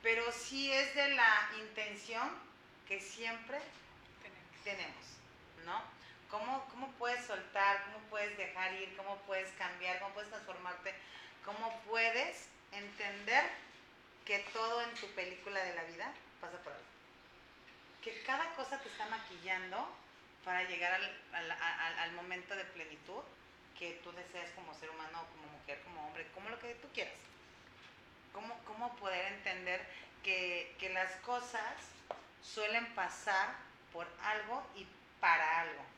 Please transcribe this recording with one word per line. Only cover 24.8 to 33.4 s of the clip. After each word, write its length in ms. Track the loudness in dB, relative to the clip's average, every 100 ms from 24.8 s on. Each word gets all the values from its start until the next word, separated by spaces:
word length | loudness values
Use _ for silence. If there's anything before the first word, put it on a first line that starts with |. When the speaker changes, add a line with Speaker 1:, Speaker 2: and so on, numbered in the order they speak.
| -10
Speaker 1:
humano, 360 | -8 -8 -8 -8
como 260 | -12 -16 -14
mujer, 240 | -8 -8 -8
como 200 | -8 -8
hombre, 220 | -8 -8
como 160 | -8 -8
lo 100 | -6
que 160 | -8 -10
tú 140 | -6
quieras. 200 | -4 -4 -4 -16 -18 -20 -20 -20 -18 -18 -18 -20 -20 -14
¿Cómo, 240 | -10 -8 -8
cómo 320 | -8 -2 -2 0
poder 360 | 0 2 0
entender 480 | 0 -2 -2 0 0 -2 -12 -16 -6
que, 520 | 0 2 2 0 -4 -6
que 100 | 0
las 220 | 2 2 0
cosas 580 | 0 0 0 -2 -2 -4 -12 -16 -8 -8 -8 -18
suelen 420 | -8 0 4 4 2
pasar 600 | 0 0 2 4 6